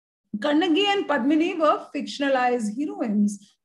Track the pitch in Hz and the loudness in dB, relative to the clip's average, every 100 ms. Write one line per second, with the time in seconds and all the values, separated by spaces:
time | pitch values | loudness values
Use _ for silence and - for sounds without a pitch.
0 | _ _ _ 214 285 294 370 311 403 403 | _ _ _ -6 0 2 2 2 2 0
1 | - 285 262 302 349 359 311 415 - 294 | 0 0 2 2 2 2 2 2 -2 -10
2 | 208 - 277 262 247 247 208 226 302 403 | -8 -4 0 0 2 0 -2 -4 -6 -4
3 | 240 208 208 - - _ | -2 0 0 -2 -14 _